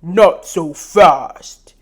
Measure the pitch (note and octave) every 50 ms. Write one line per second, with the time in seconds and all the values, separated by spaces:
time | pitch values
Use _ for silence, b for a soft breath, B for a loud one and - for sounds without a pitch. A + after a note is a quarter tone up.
0 | _ E3 F3+ G3+ A3 F#3+ - - - - - F#3+ E3 D#3 D3 - - - - G#3
1 | G3+ E3+ D3 C3+ B2+ - - - - - - _ _ _ _ _